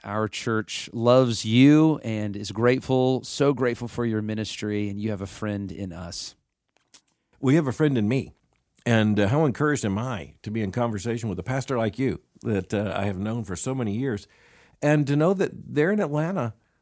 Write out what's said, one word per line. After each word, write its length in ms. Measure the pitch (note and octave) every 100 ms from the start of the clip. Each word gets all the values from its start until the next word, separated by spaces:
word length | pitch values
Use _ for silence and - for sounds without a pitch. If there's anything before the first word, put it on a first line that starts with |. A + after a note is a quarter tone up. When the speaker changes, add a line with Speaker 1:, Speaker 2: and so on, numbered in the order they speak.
Speaker 1:
Our 240 | - G#2 A2
church 640 | - - A2 G#2+ - -
loves 540 | A#2+ A#2 B2+ B2+ A2 A2
you 560 | A#2 C#3 D3+ D#3+ D3+
and 320 | A#2 A2 G#2+ G2+
is 160 | G2+
grateful, 720 | G2+ A#2+ C3 - C3 B2+ B2+
so 300 | - - C#3+
grateful 340 | C3 B2+ A#2+ A#2+
for 180 | - A#2+
your 160 | A2
ministry, 680 | G#2+ G#2+ G#2+ - G#2+ G#2 G#2
and 100 | G2+
you 120 | G#2+
have 100 | G2+
a 40 | G2
friend 460 | - G#2+ G2+ G2+
in 220 | F2+ F#2+
us. 420 | E2+ F2 - - - _ _ _ _ _ - _ _ _ _
Speaker 2:
We 160 | C3 D3+
have 120 | C#3+
a 40 |
friend 260 | A#2 D#3 B2+
in 120 | G#2
me. 240 | C3 - - _ _ _ _ -
And, 320 | A2+ G#2+ G#2
uh, 120 | G2+
how 160 | C#3+ D#3
encouraged 400 | - D3+ D3 A2
am 120 | G2
I 360 | B2+ G#2+ C#2 -
to 80 | -
be 100 | A2
in 120 | G#2
conversation 560 | G#2 A#2+ G#2 A#2 A#2 A2
with 100 | F2+
a 40 |
pastor 340 | F2+ C3+ - B2+
like 200 | A2 -
you 220 | C3 - - _
that, 320 | - G2+ F#2
uh, 200 | G#2 G#2 F#2+
I 80 | G2+
have 120 | F#2
known 280 | G#2 A#2 G2
for 100 | F2+
so 180 | -
many 220 | C3 A2+ G2+
years, 320 | C3+ G#2 - _ _ _ _ _
and 260 | D3 D3+ C#3
to 80 | C#3+
know 180 | D#3+ F#3+
that 160 | F3+ - -
there 200 | B2+ D#3+
in 80 | G#3
Atlanta, 520 | E3+ D3 D#3+ F#3+ A#2 - _ _